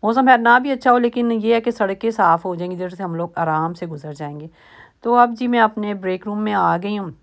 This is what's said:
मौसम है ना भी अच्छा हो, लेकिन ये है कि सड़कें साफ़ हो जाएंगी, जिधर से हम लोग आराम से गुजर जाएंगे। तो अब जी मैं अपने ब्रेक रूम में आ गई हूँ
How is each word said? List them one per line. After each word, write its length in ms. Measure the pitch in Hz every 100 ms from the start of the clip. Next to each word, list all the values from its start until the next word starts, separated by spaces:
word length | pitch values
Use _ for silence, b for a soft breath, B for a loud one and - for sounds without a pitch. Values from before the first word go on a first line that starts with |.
मौसम 260 | 208 233 262
है 120 | 240
ना 180 | 233 247
भी 120 | 277
अच्छा 200 | 254 262
हो, 80 | 247
लेकिन 340 | 240 240 233
ये 220 | 226 220
है 60 | 233
कि 120 | 226
सड़कें 380 | 233 202 196 226
साफ़ 300 | 220 180 170
हो 100 | 185 175
जाएंगी, 200 | 180 180
जिधर 140 | 180
से 120 | 180
हम 120 | 185 165
लोग 160 | 170 170
आराम 360 | 165 156 165
से 120 | 170 175
गुजर 280 | 151 151
जाएंगे। 360 | 143 147 147 160 b b b b _
तो 100 | 233 240
अब 180 | 240
जी 140 | 226 247
मैं 120 | 240
अपने 340 | 220 220 208 202
ब्रेक 300 | 185 185 208
रूम 120 | 208
में 120 | 214
आ 240 | 202 175 170
गई 180 | 196 208
हूँ 180 | 185 -